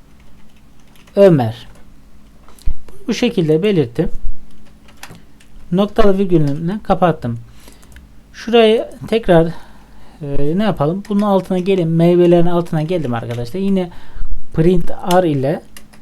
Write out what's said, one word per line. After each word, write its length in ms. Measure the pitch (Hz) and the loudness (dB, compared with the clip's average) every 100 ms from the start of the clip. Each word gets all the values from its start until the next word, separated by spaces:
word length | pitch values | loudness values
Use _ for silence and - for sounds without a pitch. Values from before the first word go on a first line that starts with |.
| - - - - - - - - - - - - | -20 -20 -20 -20 -20 -20 -20 -20 -20 -20 -8 4
Ömer. 520 | 196 156 113 113 - - - - - - - - - - - - - - - | 4 4 0 -6 -18 -20 -20 -20 -20 -20 -20 -20 -20 -2 2 2 0 -8 -6
Bu 80 | |
şekilde 480 | 220 240 233 156 160 | -2 -2 0 0 0
belirttim. 460 | 208 190 120 135 185 - - - - - - - - - - - - - - - - | 0 0 -2 -4 -2 2 4 2 0 -12 -14 -20 -20 -20 -20 -20 -20 -20 -20 -20 -6
Noktalı 460 | 175 202 - 220 190 | -2 -2 4 4 4
virgülümle 600 | 190 170 147 143 165 208 | 0 0 0 -2 -6 -8
kapattım. 560 | - 185 180 160 120 117 - - - - - - - - _ | -4 0 0 -2 -8 -10 -14 -20 -20 -20 -20 -20 -20 -20 _
Şurayı 540 | - - 233 220 226 - - - | -16 -2 2 2 0 -4 -14 -6
tekrar, 380 | 226 208 165 165 165 - - - - - - | -4 2 2 2 -6 -16 -20 -20 -20 -20 -16
e, 360 | 143 139 147 175 | -2 2 2 2
ne 40 | |
yapalım? 400 | 214 131 143 190 202 | -2 -2 -4 -4 -4
Bunun 120 | 202 | -2
altına 380 | 208 196 185 185 | 0 0 0 -4
gelin. 300 | 180 190 165 | -2 -2 0
Meyvelerin 580 | 165 170 175 175 175 170 | 2 2 4 4 4 4
altına 360 | 175 170 160 | 2 -2 -4
geldim 320 | 156 180 131 | -4 -6 -4
arkadaşlar. 460 | 117 117 120 120 185 | -6 -8 -10 -8 -6
Yine 300 | 196 190 175 - - - - - - | -2 -2 -4 -8 -8 2 4 6 2
print 360 | - 160 180 170 | 2 2 4 4
R 380 | - 196 180 175 | 2 2 2 2
ile 340 | 143 135 185 - - - - | -2 -2 -4 -10 -20 -20 -20